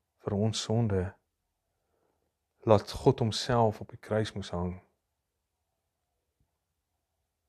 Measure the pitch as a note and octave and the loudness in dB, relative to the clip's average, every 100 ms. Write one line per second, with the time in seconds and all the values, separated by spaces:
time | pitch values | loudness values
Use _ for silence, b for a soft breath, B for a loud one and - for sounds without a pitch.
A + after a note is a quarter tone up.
0 | _ _ - G2+ A2 G#2+ - A2+ A#2 F#2+ | _ _ -6 -2 -2 -2 -2 0 0 0
1 | F#2 - _ _ _ _ _ _ _ _ | -2 -8 _ _ _ _ _ _ _ _
2 | _ _ _ _ _ _ - G#2 - - | _ _ _ _ _ _ 4 4 4 2
3 | C3+ - A2+ G2+ - A#2+ A2 G#2 - - | 2 4 0 -2 -2 2 2 0 -10 -18
4 | - G#2+ G#2+ G2+ F#2+ F2 F2+ F#2 - _ | -4 -2 -2 -6 -8 -6 -6 -8 -16 _
5 | _ _ _ _ _ _ _ _ _ _ | _ _ _ _ _ _ _ _ _ _
6 | _ _ _ _ _ _ _ _ _ _ | _ _ _ _ _ _ _ _ _ _
7 | _ _ _ _ | _ _ _ _